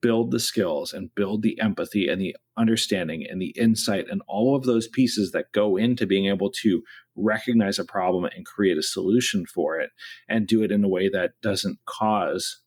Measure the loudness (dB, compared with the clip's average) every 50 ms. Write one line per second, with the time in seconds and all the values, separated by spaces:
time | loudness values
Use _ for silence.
0 | 2 2 2 2 2 0 -2 -2 -2 -2 -2 -2 -2 0 -2 -4 -6 -8 -10 -10
1 | -12 -10 _ -4 -2 -2 -2 0 0 -2 -2 0 -2 -2 -2 -2 -6 -2 -2 0
2 | 0 0 0 -2 -2 -6 -6 -10 _ _ _ 0 2 2 2 2 0 -2 -2 -2
3 | -2 -4 -6 -8 -8 -8 -6 -6 -6 -6 -2 2 4 4 4 4 0 -2 -2 -2
4 | -2 -4 -6 -8 -8 -6 -2 0 2 2 2 2 2 2 2 2 0 -2 0 2
5 | 2 2 2 0 -2 0 0 -4 -4 _ 0 0 2 2 2 2 2 2 2 0
6 | 0 0 0 2 2 0 0 0 -2 -2 -4 0 2 2 2 2 -2 -6 -20 -20
7 | _ _ _ -2 0 0 0 0 -2 2 2 4 4 2 0 -2 -6 -4 -2 0
8 | 0 2 0 0 0 -2 -6 -8 -16 -16 -2 2 2 4 4 2 -2 -4 -4 -2
9 | 0 4 4 4 2 2 -2 -2 -4 -4 -4 -2 -2 -2 -2 -4 -6 -6 _ _
10 | -20 -20 -20 -20 _ -2 -2 -2 2 2 2 2 2 2 2 2 2 2 2 2
11 | 2 0 0 0 -2 -2 _ _ -4 -2 -2 -2 -2 -4 -6 -6 _ -12 -6 -2
12 | 0 0 2 2 0 -2 -2 -4 -6 -6 -10 _ _